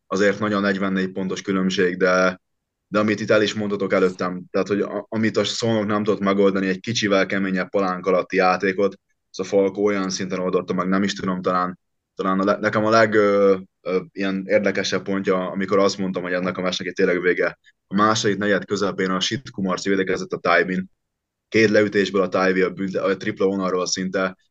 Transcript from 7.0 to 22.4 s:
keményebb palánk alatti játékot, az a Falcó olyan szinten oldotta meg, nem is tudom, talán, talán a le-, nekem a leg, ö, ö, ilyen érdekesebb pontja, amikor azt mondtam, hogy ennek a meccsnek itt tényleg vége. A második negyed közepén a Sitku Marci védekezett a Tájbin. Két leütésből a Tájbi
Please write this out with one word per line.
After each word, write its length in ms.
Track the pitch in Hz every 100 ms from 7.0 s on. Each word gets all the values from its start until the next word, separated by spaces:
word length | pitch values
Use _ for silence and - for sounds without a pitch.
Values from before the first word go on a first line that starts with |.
| 104 98 95
keményebb 440 | 98 95 92 90
palánk 360 | 101 95 90 95
alatti 300 | 90 85 95
játékot, 640 | 92 90 98 95 98 - _ _ _
az 80 | -
a 40 |
Falcó 400 | 92 101 98 101
olyan 260 | 104 101 95
szinten 280 | 95 90 92
oldotta 360 | 90 92 90
meg, 140 | 92 90
nem 140 | 95
is 100 | 101
tudom, 300 | - 95 90
talán, 360 | 92 90 90 92 _ _ _
talán 260 | - 95 95
a 40 |
le-, 140 | 98 101
nekem 240 | 104 107
a 60 | 107
leg, 240 | 113 110
ö, 420 | 107 104 101 98 95 95 _
ö, 200 | - 92 85
ilyen 320 | 95 98 95 95
érdekesebb 560 | 107 98 98 92 92
pontja, 480 | 98 98 95 92 92
amikor 280 | 92 95 98
azt 200 | 98 98
mondtam, 240 | 95 92
hogy 100 | 90
ennek 240 | 90 92 92
a 60 |
meccsnek 260 | 90 87 90
itt 60 |
tényleg 260 | 92 92 87
vége. 380 | 90 87 87 - _ _ -
A 80 |
második 420 | 98 107 110 110 95
negyed 280 | 104 95
közepén 460 | 92 101 98 87 95
a 100 | 92
Sitku 420 | - 113 - -
Marci 260 | 95 87 98
védekezett 440 | 95 92 92 92
a 60 | 87
Tájbin. 520 | 90 87 90 92 95 _ _ _ _ _ -
Két 220 | 107 110
leütésből 520 | 107 104 104 95 98
a 60 | 90
Tájbi 320 | 95